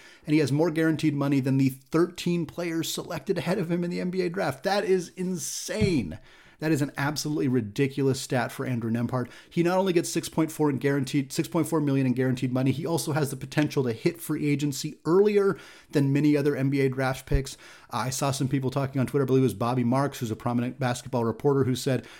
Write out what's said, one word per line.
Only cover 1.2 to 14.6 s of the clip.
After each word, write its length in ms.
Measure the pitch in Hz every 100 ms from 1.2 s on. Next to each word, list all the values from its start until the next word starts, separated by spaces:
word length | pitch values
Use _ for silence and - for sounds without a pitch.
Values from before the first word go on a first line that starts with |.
| 139 139
than 160 | 135 135
the 140 | 135
thirteen 760 | 131 - 160 175 175 180 175
players 480 | 160 - 175 165 156
selected 460 | - - 160 - 175
ahead 200 | 156 185
of 120 | 170
him 120 | 175
in 80 | 175
the 120 | 180
N 80 | 180
B 100 | 185
A 80 | 180
draft. 360 | 180 170 139
That 200 | 196 202
is 280 | 180 185 175 -
insane. 1000 | 180 180 - - - 214 202 160 87 - - - - -
That 140 | 156
is 100 | 151
an 100 | 143 -
absolutely 500 | 139 147 151 156 147
ridiculous 720 | 127 104 104 139 139 135 131
stat 320 | - 131 117
for 140 | - 127
Andrew 240 | 120 113
Nembhard. 380 | 117 120 127 123 - -
He 140 | 170
not 160 | 170 190
only 160 | 190
gets 160 | 175 170
six 180 | - -
point 240 | - 156
four 160 | - 151
in 80 | 131
guaranteed, 560 | 139 143 135 147 131
six 160 | - 127
point 180 | 170 151
four 140 | 160
million 260 | 147 135 131
in 60 |
guaranteed 400 | 123 127 127 127
money, 180 | 127 135
he 140 | 131
also 280 | 165 165 -
has 180 | 151 147
the 60 | 135
potential 460 | 131 - 151 143
to 100 | 123
hit 260 | 113 175 175
free 260 | - 151 147
agency 520 | 143